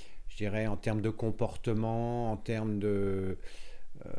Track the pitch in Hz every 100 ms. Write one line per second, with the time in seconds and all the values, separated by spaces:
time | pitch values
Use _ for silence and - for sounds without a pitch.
0 | - - - - 104 107 110 101 - 107
1 | 107 101 110 107 113 - - 110 113 113
2 | 117 120 117 107 - 110 110 104 104 101
3 | 98 98 95 95 - - - - - -
4 | -